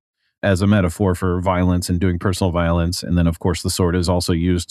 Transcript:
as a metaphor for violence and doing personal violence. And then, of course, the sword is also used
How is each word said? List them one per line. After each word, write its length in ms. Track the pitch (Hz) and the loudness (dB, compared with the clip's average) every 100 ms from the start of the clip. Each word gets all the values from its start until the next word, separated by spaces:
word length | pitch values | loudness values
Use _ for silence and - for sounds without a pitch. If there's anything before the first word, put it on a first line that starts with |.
| _ _ _ _ | _ _ _ _
as 220 | 101 92 | 0 2
a 60 | 101 | 4
metaphor 480 | 104 90 - 101 90 | 2 2 0 -2 0
for 240 | 95 90 | 0 -2
violence 500 | 90 90 90 90 - | 0 0 2 0 0
and 100 | 90 | 0
doing 180 | 95 87 | 0 0
personal 340 | 107 92 95 | -2 0 -2
violence. 500 | 87 85 85 85 87 | 0 0 0 -2 -4
And 160 | 58 87 | -2 0
then, 80 | 85 | 0
of 140 | 82 | 0
course, 200 | 95 80 | -2 -4
the 100 | 95 | -4
sword 260 | - 90 87 | -2 0 0
is 120 | 85 | 0
also 240 | 90 - | 0 0
used 380 | 87 87 90 - | 0 0 -2 -2